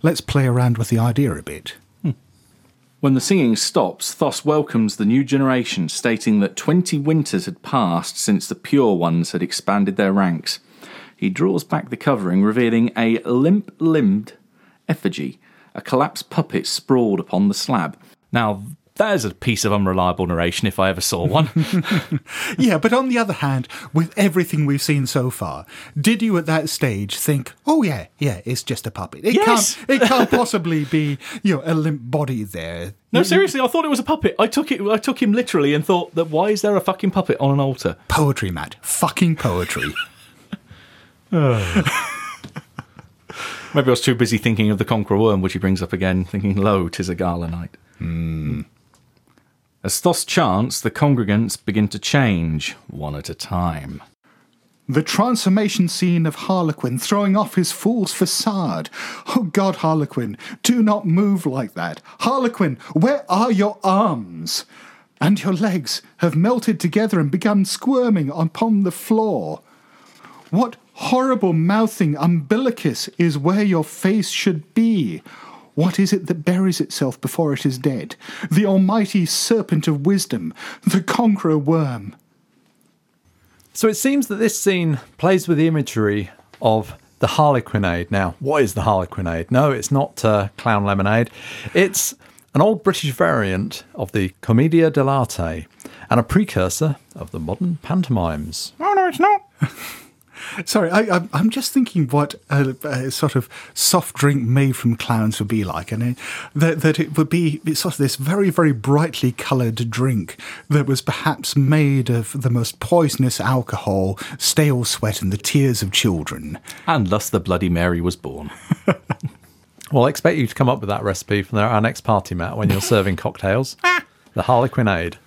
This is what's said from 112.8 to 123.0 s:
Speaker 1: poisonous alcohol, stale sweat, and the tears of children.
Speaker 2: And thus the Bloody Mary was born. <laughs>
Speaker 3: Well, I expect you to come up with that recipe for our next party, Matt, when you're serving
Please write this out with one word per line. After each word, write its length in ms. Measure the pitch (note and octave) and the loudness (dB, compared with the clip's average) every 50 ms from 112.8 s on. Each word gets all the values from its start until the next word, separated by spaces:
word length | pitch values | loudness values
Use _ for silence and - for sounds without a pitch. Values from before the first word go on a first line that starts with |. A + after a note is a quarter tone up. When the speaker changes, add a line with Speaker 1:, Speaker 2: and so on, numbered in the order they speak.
Speaker 1:
poisonous 580 | - - F3 F3 E3 C#3+ - - C3+ B2+ - - | -2 2 2 4 4 2 2 2 0 0 0 -2
alcohol, 800 | - A2 C3 C3 A#2+ - - G2+ - - F#2+ G2 F#2+ F#2+ G2 - - - - | -2 0 0 0 -2 -4 -6 -6 -2 -2 0 0 0 0 -2 -6 -10 -14 -10
stale 460 | - - - - - D3+ D3 C3+ B2 A#2+ | -4 -4 0 2 2 2 4 2 0 0
sweat, 380 | - - - - G#2+ G#2 - | -2 -4 -2 -2 -2 -2 -2
and 100 | - F#2 | -2 -2
the 60 | G2 | -2
tears 440 | G2+ - - - D3 C3+ C3+ A#2+ - | -2 -4 0 2 2 2 4 2 0
of 100 | - F#2+ G2+ | -2 -2 -2
children. 640 | - - A2+ F#2 D#2+ D2 - - D#2+ D#2 D2 D#2 - _ - - - - | 0 2 2 0 0 -2 -6 -10 -10 -10 -10 -12 -12 _ -18 -20 -10 -2
Speaker 2:
And 220 | - E3+ C#3+ G#2 | 0 0 2 2
thus 220 | F2+ G2+ G#2+ - - | 2 0 -2 -2 0
the 100 | - G2 | -2 -2
Bloody 300 | F2 F#2+ F2+ E2+ G2 F2+ | 0 0 0 0 2 0
Mary 320 | F2 E2+ F2 F2+ F2 E2+ | 2 2 2 2 0 0
was 160 | E2+ F2+ E2+ | 0 -2 -4
born. 340 | - - - C2+ D2 D2+ D2 - - - - - - - | -4 -10 -12 -12 -10 -12 -14 -16 -16 -4 -4 -4 -2 0
<laughs> 60 | - - - _ - - - - - - _ _ _ _ _ _ _ _ _ - - | -2 -2 -2 _ -8 -8 -8 -8 -18 -18 _ _ _ _ _ _ _ _ _ -12 0
Speaker 3:
Well, 140 | D3 C3+ A#2 | 2 4 4
I 40 | C#3+ | 4
expect 280 | C#3+ - - E3 - D#3+ | 2 0 0 0 2 2
you 80 | C3 | -2
to 80 | A2 - | -2 0
come 140 | - C3+ B2 | 0 2 2
up 100 | C3+ A#2+ | 2 0
with 100 | G#2 G2 | -2 -4
that 140 | G#2 - - | -4 -2 -2
recipe 400 | G#2 F#2+ - - - G#2 G2+ F#2+ | -4 -4 -4 -4 -2 -2 -2 -2
for 160 | - A#2+ G#2+ | -2 0 0
our 200 | G#2 A2+ A#2+ G#2+ | 0 2 2 2
next 220 | G#2+ A2+ - - | 0 0 -2 -4
party, 320 | - - A2 G2+ - - F#2 | 0 2 2 2 0 -2 -6
Matt, 240 | F2 E2+ - - | -6 -6 -6 -4
when 140 | A2 G#2+ - | -2 0 0
you're 100 | G2 G2 | 0 0
serving 340 | G2 - A#2+ G#2+ | 2 2 2 2